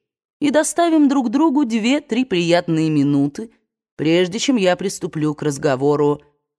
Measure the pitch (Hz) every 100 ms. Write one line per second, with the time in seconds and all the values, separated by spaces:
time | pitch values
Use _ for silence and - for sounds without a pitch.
0 | _ _ _ _ 285 262 311 - 339 320
1 | 285 277 233 262 320 269 254 226 220 294
2 | - 226 254 180 170 170 175 160 160 151
3 | 139 143 143 - 226 _ _ _ _ -
4 | 147 170 180 220 - 247 185 180 190 -
5 | 175 156 151 147 147 139 151 131 143 147
6 | 147 147 _ _ _